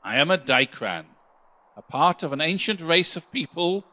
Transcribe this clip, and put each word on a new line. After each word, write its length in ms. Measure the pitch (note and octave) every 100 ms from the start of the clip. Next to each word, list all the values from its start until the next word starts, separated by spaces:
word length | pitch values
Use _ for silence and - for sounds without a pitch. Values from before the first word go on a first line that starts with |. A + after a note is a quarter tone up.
I 140 | G2 A#2+
am 140 | D3+
a 80 | F#3
Daikran, 680 | - - C3+ - G#2+ E2+ D#2 _ _ _ _ _ _ -
a 60 |
part 400 | - C3+ E3 F3
of 100 | D#3+
an 80 | C#3
ancient 400 | D#3 F#3 - G3+
race 360 | E3 E3+ F3 -
of 140 | -
people. 520 | C4 D3 - F3 F#3+ -